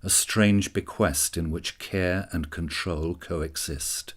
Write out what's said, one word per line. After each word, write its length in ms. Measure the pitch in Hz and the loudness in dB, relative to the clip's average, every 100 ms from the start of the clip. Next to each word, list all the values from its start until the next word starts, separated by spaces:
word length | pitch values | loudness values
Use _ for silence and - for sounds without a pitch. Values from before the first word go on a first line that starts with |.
A 60 | 92 | 2
strange 640 | - - 110 104 101 98 | 2 2 4 6 6 4
bequest 640 | - - - 98 73 - - | -4 -6 2 2 4 0 0
in 120 | 82 | -2
which 300 | 82 - - | -2 -4 -10
care 500 | - 98 90 92 98 | -4 0 2 0 0
and 200 | 87 73 | -4 -4
control 640 | - 82 - - 80 80 | -6 -4 -4 -2 -2 -2
coexist. 960 | 85 - 85 76 - - 71 - - - | -4 -4 -4 -2 -4 -6 -4 -4 -6 -8